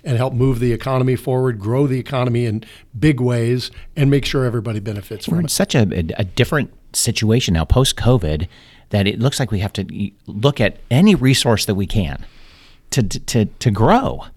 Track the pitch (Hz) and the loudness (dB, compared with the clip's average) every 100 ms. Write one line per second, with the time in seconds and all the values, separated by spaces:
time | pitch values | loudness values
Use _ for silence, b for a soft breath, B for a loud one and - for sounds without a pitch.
0 | 165 117 131 123 131 120 123 113 135 131 | -2 -2 0 0 0 0 0 -2 -2 0
1 | 127 123 - 127 131 110 101 127 143 131 | 0 -2 -2 0 0 -2 -2 0 0 -2
2 | 117 131 123 117 120 107 B B B 113 | -4 -2 0 0 0 -4 B B B 0
3 | 151 131 123 123 117 123 - B B - | 2 2 0 0 0 -2 -4 B B 0
4 | 139 139 - 143 127 117 113 107 104 104 | 2 2 0 -2 0 -2 -4 -6 -6 -8
5 | - 110 - 170 160 - 196 143 101 - | -10 -12 -4 -2 -2 0 2 4 2 0
6 | 80 - 95 - 120 156 - - - - | -4 -4 -4 0 0 0 -4 -10 -10 -4
7 | - - 107 117 - 82 80 123 - - | -2 0 2 2 2 0 2 2 2 2
8 | 117 123 80 76 87 B B B B 104 | 2 2 2 -2 -4 B B B B 0
9 | 98 - 127 - 127 101 101 - 90 - | 0 0 -2 -2 -4 -2 -4 -6 -8 -6
10 | 98 _ - 101 143 143 104 - - 123 | -8 _ -14 -2 -2 2 -2 -2 -2 4
11 | 208 175 131 131 131 107 - 98 95 104 | 4 4 2 2 2 0 0 -2 0 -2
12 | 80 67 - b b b b b _ - | -2 -6 -14 b b b b b _ -2
13 | 107 127 - 117 104 - 120 101 120 233 | -2 -4 -2 0 0 0 -2 2 4 4
14 | 269 - - | 2 -6 -14